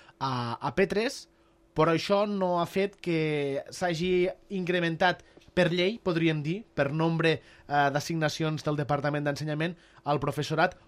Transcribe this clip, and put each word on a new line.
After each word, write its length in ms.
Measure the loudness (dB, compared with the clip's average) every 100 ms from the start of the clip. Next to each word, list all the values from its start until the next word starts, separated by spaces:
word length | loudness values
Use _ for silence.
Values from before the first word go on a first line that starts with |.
| -20 -6
a, 380 | -4 -4 -4 -4
a 160 | -4 0
P 100 | 2
tres, 440 | 0 -4 -6 -16 _ _ _ _
però 200 | 0 2 2
això 300 | 2 2 2
no 320 | 0 0 0
ha 60 | 0
fet 300 | 0 -2 -2
que 640 | -2 0 0 0 -2 -4 -8
s'hagi 560 | -4 -2 -2 0 2 2 -2 -8
incrementat 720 | -6 0 0 0 2 2 2 -6 -20 -4
per 160 | 2 2
llei, 260 | 2 0 0
podríem 400 | -2 2 2 2
dir, 220 | -2 -6 -4 -2
per 160 | 0
nombre, 400 | 2 0 2 2
eh, 580 | 0 -4 -20 -2 2 2
d'assignacions 720 | 2 -2 -2 -2 -2 -2 -2 -2
del 100 | -2
Departament 480 | -2 -2 -2 -2
d'Ensenyament, 540 | -2 -4 -4 -4 -4 -6 -16 -10
al 160 | -2 -2
professorat 560 | -2 -4 -2 0 0 -2